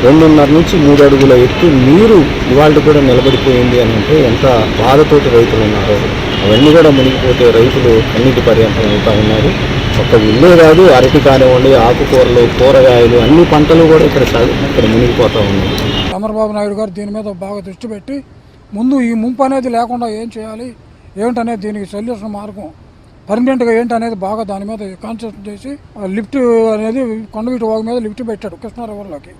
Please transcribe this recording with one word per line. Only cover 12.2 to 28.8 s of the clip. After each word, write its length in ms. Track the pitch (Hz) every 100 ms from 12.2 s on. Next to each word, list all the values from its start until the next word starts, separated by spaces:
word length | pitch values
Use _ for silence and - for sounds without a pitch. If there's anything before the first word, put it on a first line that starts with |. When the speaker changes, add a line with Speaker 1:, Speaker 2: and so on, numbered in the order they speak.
| 123 123 117 -
Speaker 1:
కూరగాయలు, 580 | 127 135 131 123 117 120
అన్ని 280 | 117 156 170
పంటలు 380 | 151 151 165
కూడా 200 | 160 160
ఇక్కడ 200 | 151 139
సా-, 420 | 120 117 117 - 131
ఇక్కడ 200 | - 113
మునిగిపోతా 500 | 113 120 - 110 113
ఉన్నాయి. 560 | 98 98 95 95 - - - 185
Speaker 2:
చంద్రబాబు 380 | 214 214 214
నాయుడు 200 | 208 208
గారు 160 | 202 214
దీని 220 | 180 208
మీద 120 | 208
బాగా 360 | 214 185 196 208
దృష్టి 280 | 190 185 233
పెట్టి 360 | 208 - 277 254 - _ _ _
ముందు 280 | 202 247 277
ఈ 120 | 233
ముంపు 300 | 226 226 254
అనేది 260 | 262 269 254
లేకుండా 380 | 233 240 240 240
ఏం 240 | 214 233 226
చేయాలి, 380 | 220 220 254 233 _ _ - 190
ఏంటనేది 500 | 226 240 233 226 208
దీనికి 240 | 208 190
సొల్యూషన్ 420 | 202 226 226 214
మార్గం 360 | 202 208 196 294 - - _ _ _ -
పర్మనెంట్గా 420 | 214 254 262 233
ఏంటనేది 420 | 226 240 233 233 214
బాగా 280 | 190 220
దాని 220 | 208 196 202
మీద 120 | 220 202 185
కాన్సన్ట్రేట్ 460 | 214 226 226 202 202
చేసి 280 | 208 262 285 - -
ఆ 20 | 190
లిఫ్ట్ 320 | 196 208 277 240 226 226
అనేది 500 | 214 220 240 247 220 214
కొండవీటి 320 | 214 226 254 220
వాగు 160 | 220
మీద 160 | 220 247
లిఫ్ట్ 300 | 220 208 233
పెట్టాడు 280 | 214 208 165
కృష్ణా 300 | 226 233